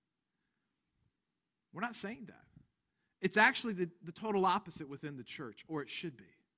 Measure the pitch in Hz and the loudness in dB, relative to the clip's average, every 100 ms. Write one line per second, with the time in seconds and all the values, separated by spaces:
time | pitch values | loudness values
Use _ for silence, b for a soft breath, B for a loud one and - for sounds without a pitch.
0 | _ _ _ _ _ _ _ _ _ _ | _ _ _ _ _ _ _ _ _ _
1 | _ _ _ _ _ _ _ 160 240 226 | _ _ _ _ _ _ _ -6 -6 -4
2 | 196 269 190 65 - - - _ _ _ | -8 -8 -12 -18 -20 -20 -20 _ _ _
3 | _ _ 185 208 233 262 233 185 180 - | _ _ 2 6 6 6 -2 0 -2 -4
4 | 160 - 220 202 185 190 175 156 143 139 | -14 -8 0 4 6 4 0 -10 -10 -8
5 | 151 139 113 - 127 101 - 156 123 - | -8 -10 -12 -10 -10 -12 -6 -6 -4 -6
6 | 175 120 95 _ _ | -8 -10 -20 _ _